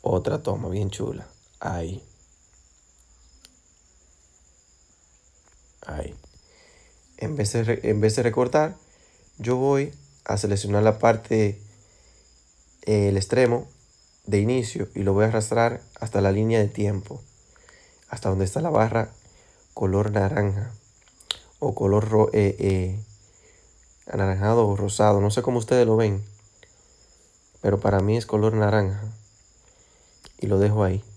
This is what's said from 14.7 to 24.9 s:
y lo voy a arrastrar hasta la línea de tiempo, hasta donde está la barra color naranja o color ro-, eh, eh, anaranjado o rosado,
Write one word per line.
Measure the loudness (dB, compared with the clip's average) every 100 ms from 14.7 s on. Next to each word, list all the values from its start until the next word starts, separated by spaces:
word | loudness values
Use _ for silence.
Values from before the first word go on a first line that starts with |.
| -6 -8
y | -4
lo | 0
voy | 2 2
a |
arrastrar | 2 0 0 0 -2 -12 -12
hasta | -6 0
la | 2
línea | 2 2 2
de | 0
tiempo, | 0 -2 -2 -8 -16 -18 _ _ _ -20 -20 _ _ _
hasta | -8 -4
donde | -2 -2
está | -2
la | -2
barra | 0 0 -2 -4 -10 -20 _ _ _ _
color | -6 -2 0 0
naranja | 0 0 0 -2 -2 -6 -12 _ _ _ _ _ -14 -14 _
o | -6
color | -2 2 2 2
ro-, | 2 4
eh, | 4 2 0
eh, | -2 0 -2 -6 -10 -20 _ _ _ _ _ _ _ _ -12
anaranjado | -4 -2 0 2 4 2
o | 0
rosado, | -4